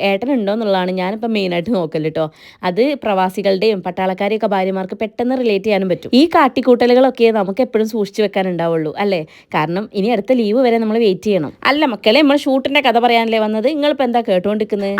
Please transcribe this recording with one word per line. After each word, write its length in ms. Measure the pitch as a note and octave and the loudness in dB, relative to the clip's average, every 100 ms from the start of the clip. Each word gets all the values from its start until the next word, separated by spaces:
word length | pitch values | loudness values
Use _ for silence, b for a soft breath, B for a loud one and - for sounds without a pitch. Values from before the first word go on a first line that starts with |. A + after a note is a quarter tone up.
| G3 | 0
ഏട്ടൻ 200 | G3 A#3+ C4+ | -2 -2 -2
ഉണ്ടോ 160 | G3 A3 | 0 -2
എന്നുള്ളതാണ് 360 | G#3+ F#3+ F3+ F#3 | 0 0 0 -2
ഞാനിപ്പോ 260 | F3+ A3 A#3 G#3+ | -4 -4 -4 -2
മെയിൻ 180 | F#3 F3 | -2 -2
ആയിട്ട് 140 | F3 F#3+ | -2 -2
നോക്കല് 340 | D#3+ D#3+ D#3 D#3+ | -2 -4 -4 -2
ട്ടോ. 80 | D#3 B B B F3+ | -4 B B B -4
അത് 140 | F3+ C4+ C#4+ | 0 0 0
പ്രവാസികളുടെയും 760 | A3+ F#3+ F#3 F#3 G3 F#3+ A3 G3+ F3+ | -2 0 0 0 -2 0 0 0 -4
പട്ടാളക്കാരെയൊക്കെ 640 | F3+ F#3+ F#3 G3+ G#3+ A3 G3 | -4 -4 -2 -2 -2 -2 0
ഭാര്യമാർക്ക് 420 | F#3+ F#3+ F#3 G#3 | -2 -4 -6 -8
പെട്ടെന്ന് 340 | G#3+ - B3 B3+ | -8 -4 -4 0
റിലേറ്റ് 260 | A#3+ G3 G#3 | 0 0 0
ചെയ്യാനും 240 | G3 F#3+ | 0 0
പറ്റും. 180 | E3+ - A#3+ | -4 2 4
ഈ 20 | E4 F4 | 4 4
കാട്ടിക്കൂട്ടലുകളൊക്കെ 920 | C4+ - B3+ A#3+ B3 B3 C4 B3+ A3+ A3 | 2 2 2 4 4 4 4 4 2 2
നമുക്ക് 240 | F#3+ G3 B3+ | -2 -2 -2
എപ്പോഴും 200 | G#3+ A3 | 0 -2
സൂക്ഷിച്ചു 300 | A3+ G3+ - G3+ | -2 -4 -2 -2
വെക്കാനുണ്ടാവുള്ളൂ 680 | G3+ F#3+ E3+ E3 E3 D#3 - G3+ | -2 -2 -2 -2 -2 -4 -4 -2
അല്ലേ? 160 | F3+ D#3 B B F3 | -2 -6 B B -2
കാരണം 300 | D3+ F3+ G#3 G#3 | -2 -4 -6 -4
ഇനി 100 | G3+ A3 | -2 -2
അടുത്ത 220 | G3 C4 | 0 0
ലീവ് 180 | G#3 A#3 B3 | 2 2 2
വരെ 120 | A3+ | 2
നമ്മൾ 160 | A3 A3 A3+ | 0 2 2
വെയിറ്റ് 220 | F3+ G#3+ | 0 0
ചെയ്യണം. 240 | F#3+ C#3 - - | 0 -2 -4 -2
അല്ല 140 | D4 D4 | 0 0
മക്കളെ, 280 | G#3 G#3+ C4 D4 | 0 2 4 4
നമ്മൾ 140 | C#4+ C#4+ | 2 2
ഷൂട്ടിന്റെ 360 | C4 C4 C#4+ C4+ | 0 0 0 2
കഥ 80 | A3+ A#3+ | 2 4
പറയാനല്ലേ 360 | A#3 A3+ A3 G#3+ | 2 2 0 0
വന്നത്? 240 | G#3+ A#3 D#4 | 0 -2 0
നിങ്ങളിപ്പോ 300 | D4 C#4 B3+ | -2 0 0
എന്താ 140 | A#3+ A3+ | 0 0
കേട്ടോണ്ടിരിക്കുന്നത്? 640 | F3+ G3 G#3+ G#3+ G3+ G3 G3+ | 0 0 -2 -2 -4 -2 0